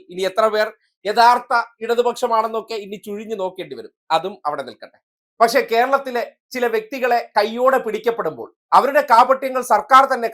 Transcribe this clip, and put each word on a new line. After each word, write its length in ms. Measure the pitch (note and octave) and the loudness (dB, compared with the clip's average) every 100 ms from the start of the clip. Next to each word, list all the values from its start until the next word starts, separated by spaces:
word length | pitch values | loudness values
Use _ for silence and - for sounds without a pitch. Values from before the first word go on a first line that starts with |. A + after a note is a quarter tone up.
| - | -14
ഇനി 120 | F3+ F#3 | -6 -6
എത്ര 160 | F#3+ A3 G#3+ | 0 -2 0
പേർ 120 | A3 - _ _ G3 | -4 -6 _ _ -6
യഥാർത്ഥ 460 | G#3 A#3 A#3+ - A#3+ A#3 _ | 4 4 4 0 -4 -4 _
ഇടതുപക്ഷമാണെന്നൊക്കെ 920 | A3+ A#3+ A#3+ A#3 A#3+ A3+ A3+ A3 G#3+ A3+ | -6 -2 -2 -2 -2 -2 -2 -6 -8 -10
ഇനി 140 | G3+ G3+ G#3+ | -10 -14 -12
ചുഴിഞ്ഞു 320 | G#3 A3 G#3+ | -12 -10 -8
നോക്കേണ്ടി 340 | F#3 F#3 D#3+ A#2+ | -8 -8 -14 -14
വരും, 160 | G#2+ _ - D#3+ | -18 _ -4 -2
അതും 180 | F#3 G3+ D3 | -2 -8 -8
അവിടെ 160 | C#3+ B2 | -8 -10
നിൽക്കട്ടെ. 300 | G#2+ - _ _ _ _ - | -14 -20 _ _ _ _ 0
പക്ഷെ 200 | A3+ C4+ - | 2 2 0
കേരളത്തിലെ 500 | A3+ B3+ C4+ C4+ A#3+ G3+ _ _ | 0 2 0 -2 -6 -6 _ _
ചില 100 | B3+ A#3+ | -4 -2
വ്യക്തികളെ 420 | A3 G#3+ C4+ B3 A#3+ A#3 A3 | -2 -6 -6 -2 -2 0 -2
കയ്യോടെ 420 | G#3+ A3+ B3+ C4 | -2 0 2 2
പിടിക്കപ്പെടുമ്പോൾ 640 | A3 G#3+ A#3 A#3 E3 B2 A2 _ - F3 | -2 -4 -4 -4 -6 -6 -16 _ 2 4
അവരുടെ 260 | B3 C#4 C4+ | 4 0 4
കാപട്യങ്ങൾ 520 | A3+ B3+ C4+ C4+ C4 B3 | 4 6 2 0 -6 0
സർക്കാർ 320 | G#3 - C4 C#4 | 0 6 6 6
തന്നെ 160 | B3 A3+ | 0 -2